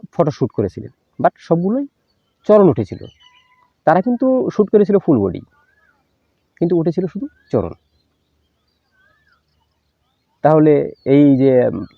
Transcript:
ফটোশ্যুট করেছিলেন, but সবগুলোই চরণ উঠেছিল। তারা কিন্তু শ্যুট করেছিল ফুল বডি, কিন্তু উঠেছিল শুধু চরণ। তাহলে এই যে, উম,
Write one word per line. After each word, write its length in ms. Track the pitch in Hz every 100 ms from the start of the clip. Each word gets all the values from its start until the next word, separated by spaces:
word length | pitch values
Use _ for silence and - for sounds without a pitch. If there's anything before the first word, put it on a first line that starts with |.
| -
ফটোশ্যুট 400 | - 151 - 123
করেছিলেন, 400 | - 101 - 113 _ _ -
but 100 | - _
সবগুলোই 500 | - 170 185 254 285 _ _ _ _ _ -
চরণ 220 | 214 190
উঠেছিল। 360 | - 101 - - _ _ _ _ _ _ _
তারা 160 | - 175
কিন্তু 480 | 240 240 262 262 -
শ্যুট 160 | - 196
করেছিল 280 | 208 202 202
ফুল 220 | - 123
বডি, 200 | 95 - - _ _ _ _ _ _ _ _ _ _ -
কিন্তু 160 | 170
উঠেছিল 320 | 175 165 170 180
শুধু 200 | 196 294 _ -
চরণ। 200 | 113 85 - _ _ _ _ _ _ _ _ _ _ _ 1077 1077 _ _ 1077 _ _ _ _ _ _ _ _ _ _
তাহলে 500 | 147 156 151 143 143 -
এই 320 | - 139 143 131
যে, 300 | 135 127 120
উম, 180 | 120 -